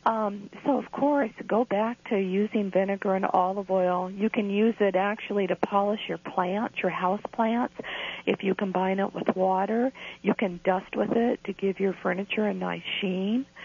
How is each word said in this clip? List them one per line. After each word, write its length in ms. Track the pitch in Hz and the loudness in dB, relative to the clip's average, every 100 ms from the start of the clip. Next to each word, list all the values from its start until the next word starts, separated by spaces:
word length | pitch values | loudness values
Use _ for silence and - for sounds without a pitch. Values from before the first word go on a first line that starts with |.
| - | 0
um, 440 | 226 208 202 202 - - | 2 0 -2 -10 -6 0
so, 120 | 262 | 0
of 140 | 226 | 0
course, 400 | - 277 285 226 - - | 0 2 2 0 -4 -2
go 160 | 208 | 0
back 460 | 247 202 226 240 - | 2 2 0 -2 -2
to 80 | 202 | 0
using 520 | 185 190 214 220 196 | 2 2 2 0 2
vinegar 460 | 185 196 196 208 190 | 2 2 0 0 0
and 100 | 196 | 2
olive 460 | 185 185 202 190 | 4 2 0 0
oil. 400 | 185 180 180 185 | 2 2 2 -2
You 180 | 196 214 | -2 -2
can 200 | 226 202 | 0 0
use 260 | 202 220 214 | 2 2 4
it 160 | 202 185 | 2 2
actually 500 | 202 214 - 202 185 | 0 -2 -4 -2 0
to 80 | - | 0
polish 460 | - 202 202 214 - | 0 2 2 0 -4
your 80 | 165 | -8
plants, 580 | - - 180 202 240 - | -4 -2 0 -2 -4 -2
your 80 | 185 | -2
house 300 | - 185 208 - | 0 0 -2 -4
plants. 420 | - 226 233 247 - - - - - - | -2 0 0 -2 -6 -10 -10 -10 -6 -2
If 180 | 202 | 0
you 120 | 196 185 | 0 0
combine 440 | 190 185 190 196 | 0 0 0 0
it 160 | 196 - | -2 -2
with 180 | - 185 | -2 2
water, 560 | 190 190 202 226 262 - - - | 2 2 2 0 0 -2 -14 -4
you 120 | 190 | -2
can 260 | - 202 175 - | 0 0 0 0
dust 320 | 185 - 214 | 0 -2 -2
with 160 | 208 | 0
it 280 | 233 233 - - | 2 2 0 -4
to 80 | |
give 260 | 190 196 185 | -2 -2 0
your 140 | 190 175 | -2 0
furniture 420 | 190 180 202 - 208 | -2 -2 -2 -2 0
a 80 | |
nice 300 | 190 180 170 - - | -2 -4 -4 -6 -4
sheen. 460 | 196 185 190 240 269 - | -2 0 0 0 -2 -10